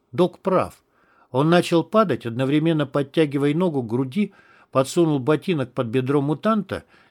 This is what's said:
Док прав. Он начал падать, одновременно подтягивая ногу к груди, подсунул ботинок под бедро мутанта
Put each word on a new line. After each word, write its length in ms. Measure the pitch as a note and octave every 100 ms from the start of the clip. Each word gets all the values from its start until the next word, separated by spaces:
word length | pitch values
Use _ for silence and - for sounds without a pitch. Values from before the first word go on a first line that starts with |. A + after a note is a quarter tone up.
| _
Док 280 | A#2+ F3+ -
прав. 440 | - F#3 G2 - _ _ _ _ _
Он 200 | B2+ D#3
начал 340 | F3 E3+ E3+
падать, 400 | D#3+ G#3+ G#3 A#2
одновременно 640 | A#2 A2+ C3+ D3+ D#3+ D#3 C#3
подтягивая 640 | C#3+ C#3 - D#3 C#3 C#3+
ногу 300 | D3 F#3 C#3+
к 40 | A#2
груди, 460 | A#2+ C3 D#3+ G3 _ _ _ _
подсунул 480 | C3 C3+ F3+ E3 D3
ботинок 560 | B2 D3+ - D#3+ B2
под 140 | - A#2
бедро 340 | B2+ B2+ C#3+
мутанта 640 | C#3 D3+ G#3+ A3 - F2+ - _ _